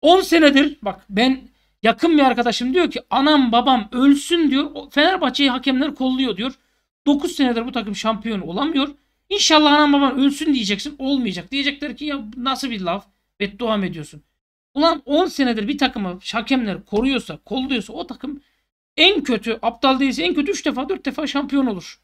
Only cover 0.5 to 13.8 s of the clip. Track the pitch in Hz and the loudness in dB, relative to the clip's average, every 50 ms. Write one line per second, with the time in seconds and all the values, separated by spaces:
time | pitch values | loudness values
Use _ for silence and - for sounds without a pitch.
0.5 | 285 269 285 294 - _ - 202 185 - _ _ 202 196 240 262 269 262 - - | 6 4 2 0 -4 _ -8 -8 -8 -8 _ _ -2 0 2 2 0 -2 -6 -20
1.5 | _ _ _ _ _ _ - 220 220 - - 339 330 294 277 262 240 233 233 240 | _ _ _ _ _ _ 0 0 0 2 2 2 4 6 4 4 4 2 0 0
2.5 | 220 - 240 254 262 359 339 - - - - _ - 262 269 302 302 285 262 240 | -2 -2 -4 0 0 2 0 0 -2 -8 -8 _ -2 2 4 4 4 4 4 4
3.5 | 226 240 247 269 262 240 202 - - 247 262 285 277 285 - - 339 339 320 277 | 2 2 4 4 2 2 0 -4 -2 2 4 6 4 4 2 -2 0 2 2 2
4.5 | 254 269 302 302 - - - - - 269 294 339 381 370 330 254 247 - 285 269 | 2 0 -2 -4 -8 -14 -16 -4 0 2 2 2 2 2 -2 -2 0 0 0 0
5.5 | 247 262 254 277 262 254 285 311 302 - 262 262 262 254 269 247 202 175 220 254 | 0 0 -2 -2 0 0 -2 -2 -4 -4 -4 -4 -2 -2 -2 -2 -2 -4 -6 -8
6.5 | 247 _ _ _ _ _ _ _ _ _ _ 285 294 285 - 349 - - 285 254 | -8 _ _ _ _ _ _ _ _ _ _ 0 0 2 0 -6 -2 0 0 0
7.5 | 240 226 226 254 262 247 214 214 202 - - 220 226 214 - 226 220 196 170 156 | 0 -2 -4 -4 -6 -6 -6 -6 -8 -4 -2 -2 -2 -2 -4 -6 -6 -6 -6 -6
8.5 | 170 208 277 311 320 277 269 277 294 _ _ _ _ _ _ _ 381 403 392 - | -6 -4 -4 -2 0 0 -2 -2 -6 _ _ _ _ _ _ _ -4 -2 2 4
9.5 | 320 302 302 294 285 294 302 294 285 285 277 269 - 269 269 277 277 - 311 320 | 4 6 6 6 6 6 6 4 4 4 4 2 2 2 2 2 2 0 0 0
10.5 | 285 254 220 190 208 196 - 294 294 - 262 262 285 269 240 208 185 175 170 - | 0 0 0 -2 -4 -4 -4 -12 -12 -8 -4 -2 -2 -2 -2 -4 -4 -6 -10 -6
11.5 | 262 277 269 285 285 285 294 294 - - 294 302 285 277 220 214 226 254 240 269 | -6 -2 -2 -2 -4 -4 -8 -10 -10 -8 -8 -8 -8 -8 -10 -12 -12 -8 -4 -4
12.5 | 269 262 - 262 233 208 185 175 175 202 - _ _ _ _ _ _ _ 202 196 | -4 -4 -4 -6 -6 -4 -4 -4 -4 -6 -8 _ _ _ _ _ _ _ -6 -6
13.5 | 202 - 240 226 220 208 | -6 -6 -4 -2 0 0